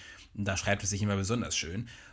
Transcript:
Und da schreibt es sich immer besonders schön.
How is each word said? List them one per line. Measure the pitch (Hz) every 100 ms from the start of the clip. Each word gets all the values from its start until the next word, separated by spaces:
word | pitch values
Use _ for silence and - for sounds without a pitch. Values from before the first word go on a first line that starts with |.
| - - - -
Und | 101
da | 95
schreibt | - 101
es | 98
sich | 101
immer | 104 98
besonders | 95 120 87 -
schön. | 78 95 117 - -